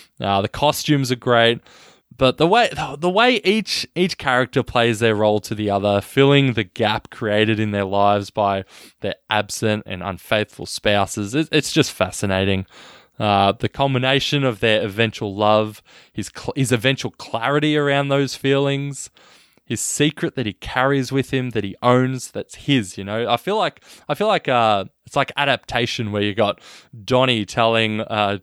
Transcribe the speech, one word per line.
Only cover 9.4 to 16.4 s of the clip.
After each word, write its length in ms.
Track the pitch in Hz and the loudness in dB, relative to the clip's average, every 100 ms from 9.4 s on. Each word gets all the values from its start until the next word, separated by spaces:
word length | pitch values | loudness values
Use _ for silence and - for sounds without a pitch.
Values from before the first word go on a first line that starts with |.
| 104 - 110 107 | -2 -4 -2 -2
and 180 | - 92 | -6 -10
unfaithful 600 | 92 92 - 110 104 - | -8 -10 -2 -2 -2 -8
spouses, 720 | - - 107 101 98 107 101 | -12 -4 0 2 0 -4 -4
it, 120 | 139 156 | -4 0
it's 200 | 151 - | -2 0
just 200 | 160 - | 0 0
fascinating. 720 | - 92 - 101 95 98 95 95 - - - _ - | 0 -4 -2 -2 0 0 0 -4 -14 -20 -20 _ -4
Uh, 340 | 107 98 98 | 2 4 4
the 160 | 98 113 | 2 -4
culmination 760 | - 139 127 131 135 - 143 | -2 -2 0 0 0 0 0
of 160 | 131 104 | 0 0
their 200 | 113 107 | 2 2
eventual 520 | 107 98 113 - 104 98 | 0 0 -2 -2 -8 0
love, 460 | 104 107 107 104 _ - _ | 4 4 2 -6 _ -20 _
his 200 | - 101 | -10 -10
cl-, 200 | - | -8